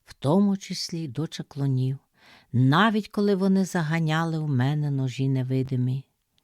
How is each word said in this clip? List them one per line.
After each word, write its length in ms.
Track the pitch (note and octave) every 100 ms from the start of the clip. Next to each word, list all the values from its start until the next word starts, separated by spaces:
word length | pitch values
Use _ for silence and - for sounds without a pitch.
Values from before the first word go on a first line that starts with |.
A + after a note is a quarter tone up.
в 100 | -
тому 420 | - C3+ F#3+ G3+ G3
числі 520 | - F3 - E3 D#3
до 180 | A#2 D#3+
чаклунів, 720 | - - C#3 C#3 B2+ C3 C3+ _ _ _ - _
навіть 560 | A#2+ C3 D#3+ A3 G#3+ G3
коли 260 | - G#3
вони 300 | F#3+ G3 F#3+
заганяли 720 | F3+ F3+ D3+ E3 D#3+ D#3 E3 D#3+
в 100 | D3+
мене 420 | B2+ C3 D3+ D3
ножі 380 | C#3 C3 A#2+ C3+
невидимі. 760 | C3 B2+ C3 C3 B2+ B2+ C3+ - _ _ _